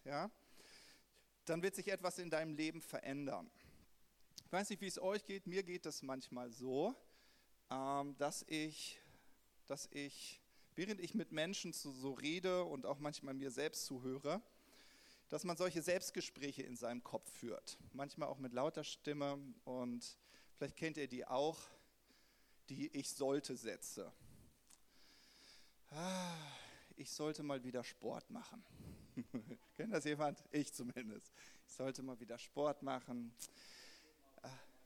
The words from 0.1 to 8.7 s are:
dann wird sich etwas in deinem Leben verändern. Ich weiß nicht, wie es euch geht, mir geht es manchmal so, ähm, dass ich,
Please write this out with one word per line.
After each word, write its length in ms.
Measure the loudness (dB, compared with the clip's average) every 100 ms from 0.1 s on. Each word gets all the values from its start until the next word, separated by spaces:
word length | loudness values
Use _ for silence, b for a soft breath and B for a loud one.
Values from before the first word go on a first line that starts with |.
| 0 0 -2 B B B B B B B B B _ 2
dann 180 | 4
wird 100 | 4
sich 140 | 2 2
etwas 320 | 2 2 0
in 100 | 2
deinem 240 | 4 4
Leben 280 | 2 2 0
verändern. 680 | -4 -4 0 0 0 0 -4 -12 B B B -20 -20 -20 -18 -16 0
Ich 60 |
weiß 180 | 2 2
nicht, 120 | 0
wie 60 | -2
es 120 | 2
euch 260 | 4 2 0
geht, 220 | -4 0
mir 160 | 0
geht 220 | 2 0 -2
es 160 | -4
manchmal 500 | -2 -2 -2 -4 -4
so, 440 | -4 2 6 6 2 -10 b b b b -16 -4
ähm, 440 | 0 4 4 2 2
dass 260 | 2 2 0
ich, 520 | 2 2